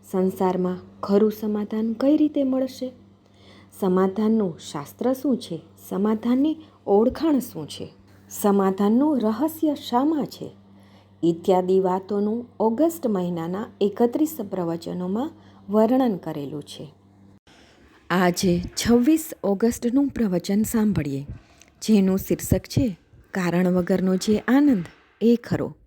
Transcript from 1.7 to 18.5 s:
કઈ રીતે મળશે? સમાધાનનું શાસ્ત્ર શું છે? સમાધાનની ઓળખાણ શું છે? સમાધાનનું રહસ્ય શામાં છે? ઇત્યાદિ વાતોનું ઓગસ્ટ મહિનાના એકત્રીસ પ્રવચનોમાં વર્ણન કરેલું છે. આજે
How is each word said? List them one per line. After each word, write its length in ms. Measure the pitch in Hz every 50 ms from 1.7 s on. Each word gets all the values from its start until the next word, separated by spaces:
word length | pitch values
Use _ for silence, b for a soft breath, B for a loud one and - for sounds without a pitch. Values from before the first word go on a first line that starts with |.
| 226 220 220 226 226
કઈ 240 | 220 262 269 302
રીતે 280 | 302 302 294 294 294 277
મળશે? 480 | 262 254 262 262 254 - - 254 254 254 - - - - _ _ b b b b b b b b b b -
સમાધાનનું 800 | - 190 180 185 190 190 190 220 214 214 226 226 208 180 156 -
શાસ્ત્ર 540 | - - - 156 143 - - - 214 240 262
શું 240 | 262 - 294 247
છે? 240 | 233 - - 170 156 - - - - - -
સમાધાનની 680 | 185 185 196 214 220 214 226 233 247 254 277 311 311 B B B B B B
ઓળખાણ 520 | - 202 202 226 254 247 - 277 330 294 254
શું 300 | - - - 165 151 135
છે? 240 | - - - - - _ - b b b b b
સમાધાનનું 920 | - - - 208 196 202 196 190 190 190 202 202 220 240 285 311 311 247
રહસ્ય 540 | 208 214 214 220 285 320 320 - - 302 285
શામાં 520 | - - - 240 240 269 302 330 294 220
છે? 240 | - - - - - - - - _ b b b b b b b b b _ -
ઇત્યાદિ 580 | 170 170 165 - - 185 185 180 180 190 190
વાતોનું 680 | 185 180 180 190 185 - 208 202 208 214 220 240 240 - _ _
ઓગસ્ટ 460 | 202 226 233 226 302 339 330 - -
મહિનાના 600 | 240 208 185 180 175 180 165 165 170 180 196 220 - - _
એકત્રીસ 560 | 202 202 202 - 240 240 240 294 311 302 - - 214 202
પ્રવચનોમાં 800 | - 185 175 165 170 170 - 175 175 180 180 180 190 220 262 320 - B B B B B B -
વર્ણન 480 | 196 214 220 220 254 262 269 240 202
કરેલું 460 | 170 - 160 156 151 143 135 151 147 147
છે. 300 | - - - - 143 - _ _ _ _ _ - - _ _ _ b b b b b b b b b b b b _
આજે 520 | 170 180 185 180 175 - - 185